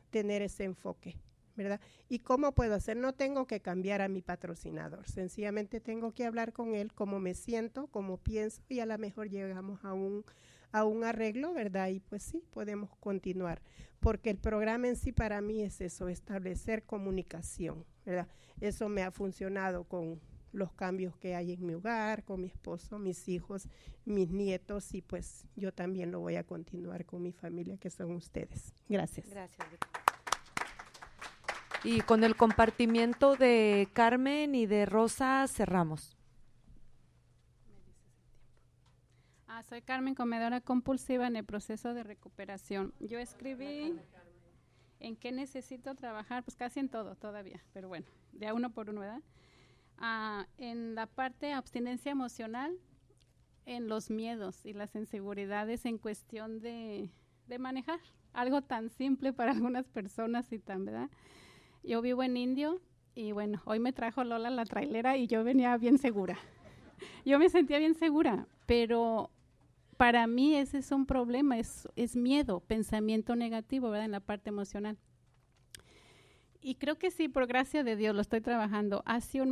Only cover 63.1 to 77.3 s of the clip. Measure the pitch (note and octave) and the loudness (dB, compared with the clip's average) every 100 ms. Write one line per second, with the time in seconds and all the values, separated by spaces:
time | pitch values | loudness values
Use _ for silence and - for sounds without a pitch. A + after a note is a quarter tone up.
63.1 | - G#3+ G#3 G#3 G#3 - A3 B3 C4 A#3 | -8 -6 -2 -2 -4 -2 0 0 -2 -4
64.1 | C4 A#3+ A#3 A#3 B3+ A3+ G3+ - A3+ B3 | -2 -2 -2 -2 -2 -2 -2 -2 0 2
65.1 | C4+ A#3 A3 A#3 C4+ B3 A#3+ A#3+ C#4 B3+ | 2 2 2 4 6 6 4 6 6 6
66.1 | G3+ F3+ F#3 - - - - - - - | 0 -2 -4 -10 -20 -20 -20 -20 -18 -18
67.1 | - C4+ C#4 F4 E4+ C#4+ D4 D#4 D#4+ E4 | -4 4 8 8 8 6 6 4 4 4
68.1 | D4 D#4+ G3+ - _ - A#3+ A3+ A#3 A#3 | 6 4 2 -4 _ 2 4 6 4 2
69.1 | A3 - _ _ _ _ _ _ - A#3+ | 0 -2 _ _ _ _ _ _ 6 8
70.1 | A#3 A#3 A#3+ C#4+ D4 C#4 C#4 - C#4 C4+ | 8 6 6 6 6 2 -2 0 2 2
71.1 | C4 A#3+ B3 C#4+ A#3 A3+ - - - A#3 | 2 2 4 4 4 0 -6 -8 -2 0
72.1 | B3 B3 C#4+ C4 F3 - A3 G3+ G#3+ G#3+ | 2 4 4 4 0 0 0 2 2 2
73.1 | A3 A3 A#3+ A#3 A3+ A3 C4+ A#3+ G#3 A3 | 2 2 0 0 -4 -2 -2 0 0 -2
74.1 | G3+ - G#3 A3 G3+ G3 G3+ G#3 G#3+ _ | -4 -4 -6 -4 -4 -4 -4 -4 -6 _
75.1 | _ _ _ _ _ _ - - - - | _ _ _ _ _ _ -20 -20 -20 -20
76.1 | - - _ _ _ C4 B3+ C#4 D4+ - | -20 -20 _ _ _ -6 -2 -2 0 0
77.1 | - D#4 | 0 0